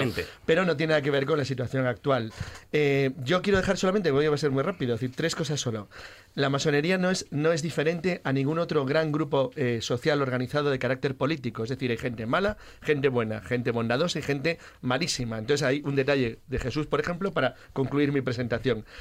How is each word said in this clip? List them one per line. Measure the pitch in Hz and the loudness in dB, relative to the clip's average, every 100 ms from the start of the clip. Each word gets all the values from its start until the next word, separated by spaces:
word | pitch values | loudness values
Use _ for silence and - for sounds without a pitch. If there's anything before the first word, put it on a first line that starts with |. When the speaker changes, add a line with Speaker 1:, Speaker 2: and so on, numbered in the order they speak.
Speaker 1:
evidentemente. | 123 90 80 - - | 0 -2 -8 -8 0
Speaker 2:
Pero | 160 185 | 2 2
no | 143 | 0
tiene | 160 | 2
nada | 156 | 2
que | 143 | 2
ver | 139 135 | 0 2
con | 156 | 0
la | 135 | 0
situación | 131 120 135 127 | -4 -2 0 0
actual. | 113 143 131 110 - - - - | -2 0 0 0 -8 -12 -12 -4
Eh, | 151 143 139 135 135 | 2 4 4 2 -2
yo | 127 180 | 0 0
quiero | 180 196 | 2 2
dejar | 196 185 | 2 2
solamente, | 190 202 170 | 2 2 2
voy | 139 156 | 2 4
a | 147 | 2
ser | 151 | 2
muy | 135 | 0
rápido, | 147 190 127 | -2 -2 -2
decir | 113 127 - | -2 -4 -2
tres | 165 | -4
cosas | - 151 143 | -2 -4 -2
solo. | 127 110 101 - - - - - | -2 -4 -8 -16 -20 -20 -12 -2
La | 139 | 0
masonería | 139 156 147 160 185 | 0 2 2 2 2
no | 180 | 2
es, | 185 - | 0 -2
no | 143 156 | 0 2
es | 165 | 2
diferente | 160 143 151 170 180 175 - | 0 0 0 0 0 -2 0
a | |
ningún | 135 135 160 | 0 0 0
otro | 170 151 135 | 0 0 2
gran | 156 160 | 2 2
grupo, | 147 151 143 131 151 | 0 0 2 0 0
eh, | 127 117 | 0 0
social | - 123 156 147 | -2 -2 2 2
organizado | 135 123 127 147 147 | 2 0 -2 0 0
de | 131 | 0
carácter | 123 131 143 131 | 0 -2 -2 -2
político. | 139 160 123 107 | -2 -2 -4 -6
Es | 113 | -6
decir, | - 127 | -2 -2
hay | 113 | -2
gente | 127 113 110 | -2 -4 -2
mala, | 160 202 208 - - | 0 0 -2 -12 -12
gente | - 147 139 | -2 2 2
buena, | 123 110 107 | 2 0 -4
gente | - 123 123 | -4 -2 0
bondadosa | 117 113 123 170 160 | 0 0 0 0 -2
y | |
gente | - 143 151 165 - - | -4 -2 -2 -4 -8 -10
malísima. | 123 127 170 - 117 113 | -2 -2 -2 -4 -4 -4
Entonces | 110 143 139 | 0 0 2
hay | 143 147 | 0 0
un | 139 | 0
detalle | 131 139 120 113 - | 2 2 2 -2 -6
de | 123 | -4
Jesús, | 131 151 147 | -2 -4 -2
por | 147 | 0
ejemplo, | 156 170 196 | -2 -2 -4
para | 160 131 - - | 0 0 -2 -10
concluir | - 131 139 147 | -4 0 2 2
mi | 143 | 2
presentación. | 127 120 120 117 127 110 - - | 0 -2 -2 -2 0 0 -2 -16